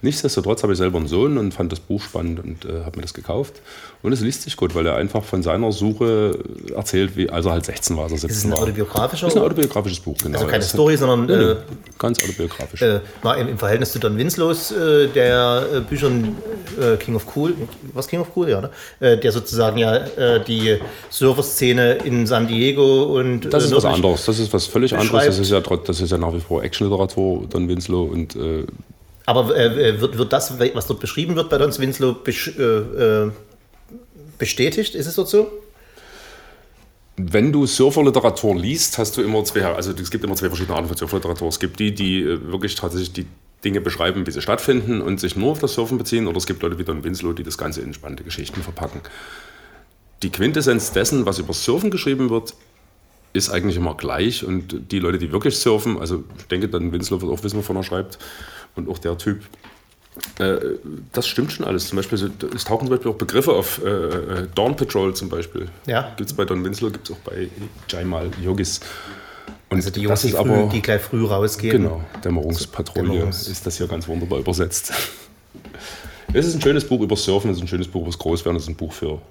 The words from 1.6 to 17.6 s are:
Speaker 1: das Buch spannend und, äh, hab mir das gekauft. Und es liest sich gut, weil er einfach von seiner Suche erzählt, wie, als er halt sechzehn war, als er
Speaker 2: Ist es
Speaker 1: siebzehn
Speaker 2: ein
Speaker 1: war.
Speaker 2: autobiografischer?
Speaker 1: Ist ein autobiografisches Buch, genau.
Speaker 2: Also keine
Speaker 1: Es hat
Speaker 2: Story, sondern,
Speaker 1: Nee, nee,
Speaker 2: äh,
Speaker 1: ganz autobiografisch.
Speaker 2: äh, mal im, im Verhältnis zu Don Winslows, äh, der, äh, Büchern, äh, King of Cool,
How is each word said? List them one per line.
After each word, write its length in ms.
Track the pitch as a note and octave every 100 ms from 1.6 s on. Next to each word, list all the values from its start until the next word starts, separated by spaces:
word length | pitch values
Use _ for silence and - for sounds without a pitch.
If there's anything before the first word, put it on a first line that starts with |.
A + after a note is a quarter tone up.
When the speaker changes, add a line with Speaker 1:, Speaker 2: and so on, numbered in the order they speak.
| F2
Speaker 1:
das 80 | E2+
Buch 220 | - G2+
spannend 380 | - - E2+ E2
und, 240 | - D#2+ -
äh, 180 | E2
hab 120 | D#2+ -
mir 60 |
das 120 | -
gekauft. 480 | - - G2 C#3+ - - - - -
Und 100 | G#2
es 80 | B2+
liest 220 | A2 C#3
sich 120 | -
gut, 200 | - F2+
weil 100 | E2+
er 120 | E2 B1
einfach 280 | F#2 A2
von 180 | G2+ F#2
seiner 300 | E2+ F2 A2+
Suche 680 | G2 G#2 G#2 A#2 A2 G#2+ - - - -
erzählt, 420 | - G#2+ F#2 G2 G2
wie, 140 | F2+
als 160 | E2 F2
er 60 |
halt 120 | E2
sechzehn 320 | E2 - - D#2+
war, 60 |
als 100 | D#2+
er 40 | D#2
Speaker 2:
Ist 80 |
es 60 | E2+
Speaker 1:
siebzehn 200 | G#2 G#2
Speaker 2:
ein 60 | -
Speaker 1:
war. 60 |
Speaker 2:
autobiografischer? 640 | A2 G#2 G2+ - A#2 D#3 F3
Speaker 1:
Ist 80 | E3
ein 60 |
autobiografisches 580 | D#3 D#3+ C#3 G#2 G2+ F2
Buch, 180 | E2 C#2+
genau. 140 | D#2 D2
Speaker 2:
Also 100 | D2+
keine 120 | A2+
Speaker 1:
Es 80 | G2+
hat 80 |
Speaker 2:
Story, 220 | C#3+ D3+ D3
sondern, 260 | B2+ B2
Speaker 1:
Nee, 120 | A#2+ F3+
nee, 160 | A2
Speaker 2:
äh, 40 | G#2+ - - - -
Speaker 1:
ganz 240 | A#2 A#2
autobiografisch. 600 | G2 F2+ E2+ - - -
Speaker 2:
äh, 180 | A#2+ G2+ - -
mal 120 | A3 -
im, 120 | A#2
im 80 | A2+
Verhältnis 360 | G#2 A#2 C3
zu 60 | A#2+
Don 200 | A2+ G#2+
Winslows, 540 | D3+ F3 E3 E3 -
äh, 360 | G#3 D#3+ D3 C3+
der, 580 | C3 B2 B2 B2 B2 C#3
äh, 80 | C#3
Büchern, 560 | A2+ C#3+ C#3 B2 A2 G#2 - G#2+ F2+ -
äh, 180 | B2 G#2+
King 160 | -
of 100 | A2+ -
Cool, 200 | C#3+ D#3 E3